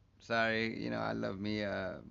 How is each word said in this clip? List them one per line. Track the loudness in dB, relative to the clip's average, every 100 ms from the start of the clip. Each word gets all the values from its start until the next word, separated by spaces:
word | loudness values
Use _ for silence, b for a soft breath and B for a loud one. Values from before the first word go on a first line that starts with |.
| -18 -12
sorry, | 0 2 4 4 2 0
you | -2
know, | 0
I | 0
love | -2 -2 -2
me, | 0 0
uh, | 0 -2 -4 -6 -12